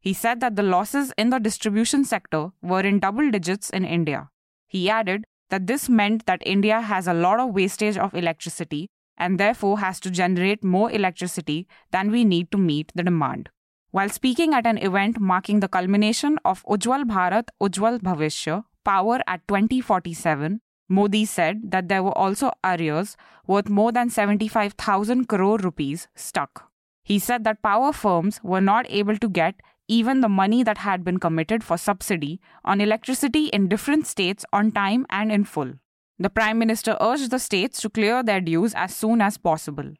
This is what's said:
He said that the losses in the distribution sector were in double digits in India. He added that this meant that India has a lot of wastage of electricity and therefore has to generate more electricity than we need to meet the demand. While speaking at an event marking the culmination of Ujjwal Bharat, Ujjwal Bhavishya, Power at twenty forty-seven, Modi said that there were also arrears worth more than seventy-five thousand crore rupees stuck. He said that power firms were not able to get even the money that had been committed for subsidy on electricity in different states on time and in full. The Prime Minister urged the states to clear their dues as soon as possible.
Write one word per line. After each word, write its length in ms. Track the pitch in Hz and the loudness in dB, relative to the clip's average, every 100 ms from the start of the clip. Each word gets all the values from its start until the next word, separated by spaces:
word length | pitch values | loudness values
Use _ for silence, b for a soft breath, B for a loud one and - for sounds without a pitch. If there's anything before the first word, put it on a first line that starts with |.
He 120 | 196 | -4
said 280 | 190 233 240 | -2 -2 0
that 160 | 254 208 | -2 0
the 120 | 202 | 2
losses 380 | 180 208 277 269 - | 2 0 -2 -2 0
in 60 | 226 | 0
the 100 | 254 214 | 2 0
distribution 580 | - 220 208 233 277 | -2 -2 0 2 2
sector 380 | 269 208 - 156 156 - | 2 -2 -2 -4 -4 -10
were 200 | 180 185 190 | -2 0 2
in 100 | 202 190 | 2 0
double 240 | 214 294 | 0 2
digits 400 | 214 170 196 - | 2 -2 -4 -4
in 140 | 190 | -4
India. 440 | 185 170 156 139 139 _ _ _ _ | -2 0 -2 -4 -8 _ _ _ _
He 220 | 190 180 | -4 -2
added 360 | 220 202 196 220 _ _ | 0 -2 -4 -6 _ _
that 160 | 190 185 | -6 -2
this 220 | 269 - | -4 2
meant 380 | 233 208 220 - | 2 2 0 -2
that 200 | 185 - | -4 0
India 260 | 196 214 214 226 | 2 2 2 0
has 160 | 196 175 | -2 0
a 100 | 170 | 2
lot 160 | 175 220 | 2 2
of 140 | 254 | 0
wastage 440 | 196 190 - 214 202 196 | 0 -2 0 -2 0 -2
of 80 | |
electricity 760 | - 170 165 - - 165 147 143 _ _ _ | -2 -4 -4 -10 -10 -8 -8 -8 _ _ _
and 240 | 180 185 | -2 2
therefore 380 | 202 233 202 208 | 2 2 0 0
has 200 | 196 185 | -2 -4
to 100 | 190 | -6
generate 540 | 180 180 180 185 214 | 0 0 2 0 0
more 260 | 190 180 220 | 0 2 2
electricity 760 | 220 190 170 180 - 160 151 180 b b | 0 -2 -2 -8 -6 -4 -6 -6 b b
than 200 | 180 196 | -2 0
we 140 | 233 | 4
need 260 | 226 175 175 | 4 4 0
to 60 | 196 | 0
meet 340 | 180 147 151 | 2 0 -4
the 80 | 170 | -4
demand. 480 | 175 170 139 - - _ _ _ _ | 0 0 0 -4 -12 _ _ _ _
While 180 | 190 196 | -4 -4
speaking 440 | - 254 240 330 | -2 -2 0 2
at 120 | 285 233 | 2 2
an 120 | 220 | 0
event 420 | 196 185 196 233 | 0 0 0 0
marking 400 | 196 185 190 208 | 2 0 2 2
the 80 | 196 | 2
culmination 720 | 185 180 202 214 233 285 302 | 0 2 2 2 2 0 0
of 200 | - 185 | 0 -4
Ujjwal 400 | - 208 226 262 | -2 -2 0 0
Bharat, 440 | 262 202 180 196 240 - | 0 0 2 0 -2 -4
Ujjwal 400 | 196 190 214 240 | -4 0 0 0
Bhavishya, 640 | 185 170 156 - - 170 226 _ | -2 0 -2 -2 -4 -6 -6 _
Power 360 | - 196 196 247 - | 0 2 2 0 -2
at 200 | 180 - | -6 -2
twenty 320 | 202 214 262 | 0 2 0
forty-seven, 800 | - 190 175 165 170 147 151 214 _ _ _ | 0 -2 -2 -4 -2 0 -2 -4 _ _ _
Modi 360 | 185 208 208 | 2 2 2
said 380 | 214 - 160 208 220 | 0 0 -2 -2 -4
that 180 | 190 180 | -4 -2
there 140 | 196 | 0
were 140 | 190 - | 0 0
also 260 | 190 202 - - | -2 0 -2 -2
arrears 540 | 185 175 160 151 202 - b b - | -2 -2 0 -2 -4 -10 b b -2
worth 240 | 190 202 | 0 2
more 220 | 202 220 | 2 2
than 180 | 240 240 | 2 -2
seventy-five 640 | 226 202 208 214 226 202 | 0 0 2 0 0 -2
thousand 540 | - - 196 208 247 247 | -4 -2 0 2 0 0
crore 280 | 202 190 220 | 2 2 2
rupees 480 | 185 - 143 156 - | 0 -4 -6 -6 -10
stuck. 560 | - - - 143 - - _ _ _ | -16 -8 -6 -6 -10 -20 _ _ _
He 140 | - 202 | -2 -2
said 240 | - 240 | 0 0
that 180 | 220 214 | 0 -2
power 300 | 220 208 269 | 0 2 2
firms 480 | 302 214 175 180 - | 0 0 2 0 -4
were 180 | 196 190 | -2 2
not 260 | 196 214 - 202 | 4 2 0 -2
able 160 | 202 214 | 0 0
to 120 | 233 175 | 0 0
get 160 | 165 - b b _ | -2 -2 b b _
even 320 | 226 226 262 | 0 2 2
the 80 | 240 | 2
money 340 | 196 190 233 | 4 4 2
that 160 | 226 208 | 2 0
had 240 | 208 185 | -2 -2
been 160 | 180 180 | -2 -2
committed 460 | 175 160 160 226 | 0 -2 0 -2
for 140 | - 170 | -2 -2
subsidy 640 | - 202 - 180 147 175 b b | -2 -4 -2 -4 -4 -8 b b
on 160 | - 196 | -2 2
electricity 680 | 208 220 - 262 285 302 302 | 2 0 -2 -2 0 0 0
in 220 | 208 190 | 2 2
different 380 | 208 - 302 294 | 0 0 0 0
states 380 | - 180 196 - | -2 -2 -2 -4
on 200 | - 214 | 0 2
time 340 | 208 196 226 269 | 0 0 0 -2
and 240 | 196 214 | -4 0
in 120 | 208 | 0
full. 300 | 202 - 131 135 _ _ _ _ | 0 -2 -6 -8 _ _ _ _
The 120 | 196 | -4
Prime 280 | - 214 226 | 0 0 2
Minister 380 | 226 226 - 208 | 0 0 -2 0
urged 300 | 214 277 262 | 0 0 -2
the 80 | 254 | -4
states 420 | - 196 202 - | -2 -2 -2 -4
to 100 | 214 | -6
clear 320 | 220 208 247 | 0 2 2
their 180 | 233 196 | 0 0
dues 340 | 170 165 220 | 0 0 0
as 200 | 214 180 | -2 -6
soon 280 | - 220 233 | -2 0 2
as 160 | 202 202 | 2 0
possible. 560 | 175 160 - 143 139 151 | -2 -2 -4 -10 -10 -14